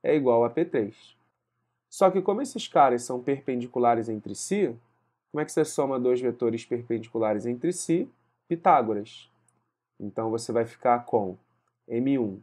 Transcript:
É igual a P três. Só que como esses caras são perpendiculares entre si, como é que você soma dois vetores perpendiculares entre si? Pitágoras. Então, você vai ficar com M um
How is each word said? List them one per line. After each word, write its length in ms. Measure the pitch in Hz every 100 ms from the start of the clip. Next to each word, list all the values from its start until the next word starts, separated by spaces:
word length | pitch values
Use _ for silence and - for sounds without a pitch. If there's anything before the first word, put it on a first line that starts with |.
É 120 | 127 151
igual 280 | 127 117
a 60 | 117
P 140 | 135
três. 500 | 170 139 101 - - _ _ _ _ _ _ _ _
Só 200 | - 190
que 120 | 185
como 180 | - 208
esses 260 | 285 214 -
caras 360 | 170 139 120
são 200 | 120 127
perpendiculares 880 | 123 139 139 123 120 127 120 117 113
entre 260 | 107 -
si, 400 | 104 - 202 165 117 _ _ _ _ _
como 120 | 147
é 20 |
que 80 | 151
você 120 | -
soma 360 | 156 - 139 131
dois 200 | 123 123
vetores 440 | 127 117 117 113
perpendiculares 840 | - 120 120 117 113 117 110 104 120
entre 260 | 123 165
si? 380 | 180 - 170 233 _ _ _ _
Pitágoras. 840 | 170 190 151 113 104 107 - - _ _ _ _ _ _ _
Então, 280 | 101 98 113
você 200 | 113 117
vai 140 | 117
ficar 400 | 117 - 123 120
com 320 | 120 120 95 92 _ _ _ _ -
M 320 | 117 131 139
um 220 | 107 95